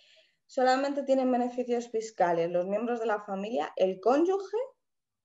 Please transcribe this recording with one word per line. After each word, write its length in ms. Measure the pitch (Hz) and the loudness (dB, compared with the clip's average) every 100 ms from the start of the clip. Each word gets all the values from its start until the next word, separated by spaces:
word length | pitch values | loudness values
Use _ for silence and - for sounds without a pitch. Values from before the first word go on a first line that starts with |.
| _ _ _ _ _ | _ _ _ _ _
Solamente 580 | - 254 262 277 285 | 0 2 2 2 -2
tienen 280 | 262 262 254 | 0 2 2
beneficios 580 | 247 247 254 240 240 233 | 2 0 -2 -2 -2 -2
fiscales 640 | 220 214 - 175 170 165 | -6 -6 0 2 2 2
los 160 | 175 180 | 0 0
miembros 320 | 208 233 240 | -2 -2 -2
de 60 | 226 | -2
la 160 | 214 | -2
familia, 500 | 208 190 208 262 311 - | -4 -8 -4 -4 -4 0
el 240 | 190 190 | 0 2
cónyuge 560 | 214 277 339 392 381 427 539 _ _ _ _ _ | 2 4 4 0 -2 -6 -6 _ _ _ _ _